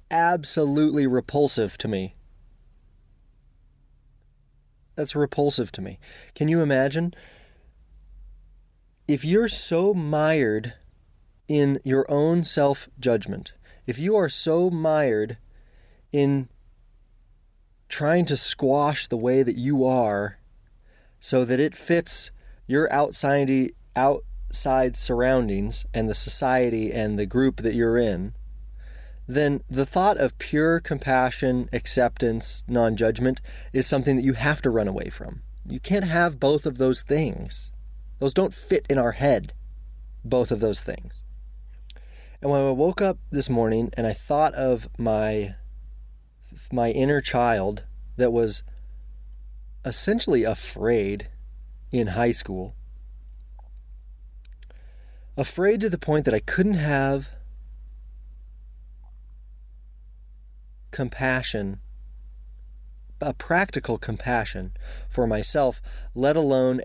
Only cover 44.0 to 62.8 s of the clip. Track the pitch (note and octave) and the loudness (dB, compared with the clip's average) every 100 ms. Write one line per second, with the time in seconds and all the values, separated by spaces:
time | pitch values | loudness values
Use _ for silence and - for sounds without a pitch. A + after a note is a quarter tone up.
44 | A2+ G#2 - D3 D#3 - C3 A#2+ A2 - | -2 -2 0 2 2 2 0 0 -2 -4
45 | A#2 G#2+ G#2+ G#2+ G2+ F#2+ - - - - | 0 2 2 0 -4 -8 -14 -16 -16 -18
46 | - - - _ - - - B2 A#2 A2+ | -18 -20 -20 _ -20 -18 -6 0 0 2
47 | C3+ D3 - B2+ A#2+ A2 F#2+ G#2+ - - | 2 2 2 2 2 2 0 -4 -10 -14
48 | - - B2 A#2 A2+ G2+ - - - - | -8 2 2 4 0 -2 -12 -16 -16 -16
49 | - - - - - - - - - - | -16 -16 -16 -16 -16 -16 -16 -10 -6 -2
50 | - A3+ - C3+ A2 A2 - G#2 G#2+ A#2 | 0 0 2 2 2 -2 -6 -2 2 2
51 | G2 G2+ - - - - - - - B2+ | 2 -4 -8 -14 -16 -16 -18 -18 -4 -2
52 | G#2+ F#2 A#2+ A#2 - F#2+ F#2+ - - - | 0 2 2 0 -4 -8 -8 -12 -16 -18
53 | - - - - - - - - - - | -18 -18 -18 -18 -18 -20 -18 -20 -20 -20
54 | - - - - - - - - - - | -20 -20 -20 -20 -20 -20 -20 -20 -20 -20
55 | - - - - C3+ - F#3+ A3 G#3+ E3+ | -20 -20 -12 -6 -6 0 2 4 2 -2
56 | - D3+ D3 G#2+ - - G3 F#3 D3+ C#3 | 0 2 4 2 2 2 4 4 2 2
57 | C3+ C#3 C#3 - - - - - - - | 2 0 -2 -14 -16 -16 -16 -16 -16 -18
58 | - - - - - - - - - - | -18 -18 -18 -18 -20 -20 -20 -20 -20 -20
59 | - - - - - - - - - - | -20 -20 -20 -20 -20 -20 -20 -20 -20 -20
60 | - - - - - - - - - - | -20 -20 -20 -20 -20 -20 -20 -20 -12 -6
61 | B2 - C3 B2+ A#2+ A2 G2 G2 - - | -6 -2 0 0 -2 -4 -4 -6 -12 -16
62 | - - - - - - - - | -18 -18 -18 -18 -18 -18 -18 -20